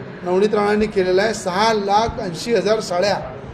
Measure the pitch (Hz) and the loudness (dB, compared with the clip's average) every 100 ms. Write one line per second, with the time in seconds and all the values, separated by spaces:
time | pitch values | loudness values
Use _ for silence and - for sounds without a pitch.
0 | - - 180 185 208 208 208 208 214 202 | -14 -10 -2 2 2 2 2 2 0 0
1 | 185 185 220 208 185 185 226 220 196 208 | 2 2 2 -2 -4 0 2 2 2 2
2 | 226 240 196 165 233 220 185 214 - 180 | 0 -4 -8 -6 0 0 2 0 0 0
3 | 202 160 - - - | 0 0 -4 -12 -14